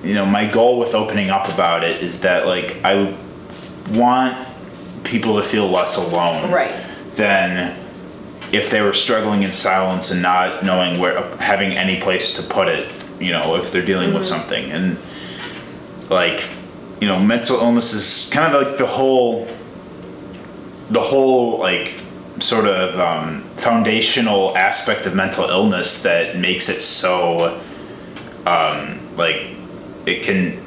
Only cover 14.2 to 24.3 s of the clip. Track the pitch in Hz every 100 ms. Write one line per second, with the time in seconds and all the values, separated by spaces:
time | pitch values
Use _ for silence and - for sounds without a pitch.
14.2 | 95 85 78 53 - 78 92 - - -
15.2 | - - - - - - - - - 92
16.2 | 87 85 - - - - - - 104 92
17.2 | 101 117 117 127 120 120 113 107 95 -
18.2 | - 147 156 143 135 - 123 127 135 131
19.2 | 120 113 - - - - - - - -
20.2 | - - - - - - - 110 - 135
21.2 | 131 127 120 - 92 90 - - - -
22.2 | - - - 113 107 92 92 90 85 80
23.2 | 80 78 - - 123 117 107 110 110 135
24.2 | 113